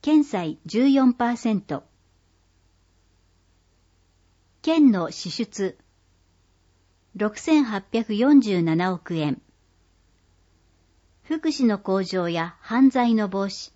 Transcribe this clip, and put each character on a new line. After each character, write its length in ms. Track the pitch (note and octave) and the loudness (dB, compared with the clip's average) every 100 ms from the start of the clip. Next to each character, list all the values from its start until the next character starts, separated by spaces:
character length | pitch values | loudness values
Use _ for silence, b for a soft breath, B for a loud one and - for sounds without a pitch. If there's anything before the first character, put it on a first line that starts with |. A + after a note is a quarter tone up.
県 200 | C#4+ D#4 | 4 2
債 360 | C#4+ G3 E3 D3+ - | 2 -4 -6 -10 -6
十 200 | A3 C#4 | 0 2
四 260 | C4+ B3+ | 4 2
パ 140 | A#3+ A#3+ | 2 -4
ー 60 | |
セ 180 | A#3+ A3+ | -2 -2
ン 80 | G#3 | -2
ト。 220 | - C#3+ _ _ _ _ _ _ _ _ _ _ _ _ _ _ _ _ _ _ _ _ _ _ _ _ _ _ _ _ | -4 -10 _ _ _ _ _ _ _ _ _ _ _ _ _ _ _ _ _ _ _ _ _ _ _ _ _ _ _ _
県 300 | - E4 C#4 | -2 4 4
の 180 | G3 D#3+ | 4 -4
支 220 | - F3+ | -10 -12
出。 480 | - A3+ - F#3+ - _ _ _ _ _ _ _ _ _ _ _ _ _ | -8 -10 -6 -8 -8 _ _ _ _ _ _ _ _ _ _ _ _ _
六 220 | G3 G#3+ G#3 | -8 -6 -6
千 260 | - D#4 | 0 0
八 200 | A#3+ G#3 - | 0 -6 -6
百 240 | A3+ A3 | -6 -4
四 260 | G#3 C4 C#4+ | 0 4 4
十 220 | A3 F#3 | 4 -2
七 280 | E3 D#3+ F3+ | 0 0 -2
億 220 | F3 - | -6 -6
円。 260 | E3 D3 - _ _ _ _ _ _ _ _ _ _ _ _ _ _ _ _ _ _ | -4 -4 -6 _ _ _ _ _ _ _ _ _ _ _ _ _ _ _ _ _ _
福 280 | _ D#4+ D#4+ | _ -4 -4
祉 180 | D4+ A#3+ | 0 0
の 100 | G3+ | 0
向 240 | G3 F#3+ | -2 -4
上 260 | F3+ F#3+ F3 | -2 -4 -4
や 280 | E3+ E3+ - | -4 -6 -12
犯 300 | - A#3 C4 | -6 4 4
罪 240 | B3+ A#3+ | 4 2
の 140 | A3 G3+ | 0 -2
防 200 | G3 G3 | -4 -6
止 220 | - - | -8 -18